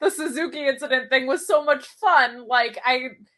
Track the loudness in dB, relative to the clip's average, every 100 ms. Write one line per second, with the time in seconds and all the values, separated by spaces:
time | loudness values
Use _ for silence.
0 | -2 -2 -4 -4 -6 -2 -2 -2 -2 -4
1 | 0 -2 0 -2 0 0 2 0 -2 -4
2 | 4 4 4 0 -2 0 0 -2 -2 -2
3 | -4 -14 _